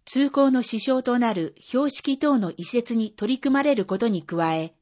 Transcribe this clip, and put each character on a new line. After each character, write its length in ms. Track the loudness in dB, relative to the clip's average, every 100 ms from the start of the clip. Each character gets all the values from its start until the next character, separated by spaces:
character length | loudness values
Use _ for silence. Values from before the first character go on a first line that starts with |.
通 260 | -4 0 2
行 200 | 4 4
の 120 | 4
支 180 | 0 -2
障 240 | 0 0
と 160 | 0 0
な 120 | 0
る 220 | 0 -4 -8
標 300 | -4 0 0
識 280 | -2 -4 0
等 220 | 2 2
の 120 | 0 -6
移 80 |
設 320 | -4 -4 -2 -2
に 160 | -2
取 220 | -4 -2
り 40 | 0
組 140 | 2
ま 80 | 2
れ 100 | 2
る 140 | 2 0
こ 120 | 0
と 100 | 0
に 160 | -2
加 280 | -4 -2 0 0
え 180 | -4 _